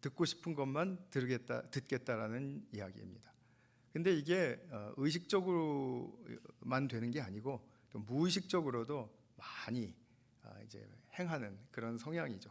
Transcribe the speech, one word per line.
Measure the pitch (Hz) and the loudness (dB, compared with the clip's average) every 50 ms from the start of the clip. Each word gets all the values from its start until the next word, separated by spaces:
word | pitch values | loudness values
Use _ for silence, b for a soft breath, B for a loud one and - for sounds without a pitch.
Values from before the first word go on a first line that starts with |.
| - | -4
듣고 | 147 131 - 175 | -6 0 2 2
싶은 | 151 - - - 170 165 | 2 2 -2 -4 -4 0
것만 | 143 139 135 135 147 170 190 190 180 - - | 0 0 0 2 2 2 2 0 -4 -8 -2
들겠다, | - 139 127 123 127 117 123 - 120 117 - - | 0 0 2 4 2 0 2 0 -2 -2 -2 -2
듣겠다라는 | - 139 127 - - 123 127 - 120 110 113 110 113 123 139 139 139 147 - - - | -4 -4 0 0 0 0 2 0 0 0 2 0 -2 -2 -2 -4 -4 -6 -10 -8 -8
이야기입니다. | 104 101 92 95 - 104 92 92 - - - - b b b b b b b b b b b b | -6 -6 -6 -8 -10 -12 -12 -14 -16 -18 -20 -20 b b b b b b b b b b b b
근데 | 160 170 190 185 | 0 4 4 4
이게, | 156 143 151 175 190 175 139 120 - - 170 | 4 6 4 4 6 6 4 2 -2 -6 -8
어, | 139 107 104 107 - - | -6 -6 -6 -6 -2 2
의식적으로만 | 135 151 151 175 175 - - 196 185 190 180 170 160 156 147 143 135 131 123 123 - 87 - - - - 117 - - - - _ - 123 127 131 139 135 | 2 4 4 2 0 4 4 4 4 6 4 4 4 4 2 2 2 0 0 -2 -4 -6 -10 -12 -12 -12 -12 -12 -14 -18 -20 _ -2 2 2 4 4 2
되는 | 123 113 113 120 | 0 0 0 0
게 | 120 151 135 | 0 -2 -2
아니고 | 95 95 104 107 135 139 120 - B B B B B | -4 -6 -6 -4 -4 -4 -4 -8 B B B B B
또 | - 113 | -10 -8
무의식적으로도 | 107 104 123 139 165 185 175 202 180 - - 185 165 139 120 120 113 113 147 143 113 107 - - - _ _ | -6 0 2 4 4 6 4 2 0 2 2 2 2 4 0 0 0 0 -2 -4 -4 -6 -12 -20 -20 _ _
많이, | - - - - - - - 113 123 113 95 - - b b b b b b b _ - | -16 -14 -12 -10 -8 -4 -2 0 0 0 -2 -6 -12 b b b b b b b _ -18
어, | 110 101 101 107 | -18 -16 -16 -16
이제 | 110 107 107 107 104 101 110 - - - - | -16 -14 -16 -16 -16 -18 -20 -20 -14 -6 -4
행하는 | 180 175 165 147 120 104 101 101 110 - | -2 0 0 0 -2 -4 -8 -12 -16 -10
그런 | - - 113 113 117 | -6 -4 -4 -2 -2
성향이죠. | 117 117 147 160 170 160 143 113 95 - 107 | -4 -4 -4 -2 -2 -2 -2 -4 -8 -10 -16